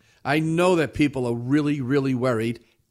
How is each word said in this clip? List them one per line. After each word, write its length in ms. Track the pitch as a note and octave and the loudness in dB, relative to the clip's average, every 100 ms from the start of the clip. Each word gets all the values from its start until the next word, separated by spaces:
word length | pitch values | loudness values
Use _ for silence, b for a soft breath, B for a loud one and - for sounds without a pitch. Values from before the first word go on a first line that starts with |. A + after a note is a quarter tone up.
| b b - | b b -2
I 140 | D#3 | -2
know 380 | D#3+ E3 F3+ F3 | 0 2 2 2
that 180 | C#3 - | 0 0
people 320 | D3 C#3 B2 | 0 0 -4
are 80 | A#2+ | -4
really, 440 | A#2+ D3 D3 D3 | 0 0 0 -2
really 360 | B2 C#3 C3+ B2+ | 0 0 0 0
worried, 460 | B2+ A2+ A2+ A#2 b b _ | 0 0 -2 -6 b b _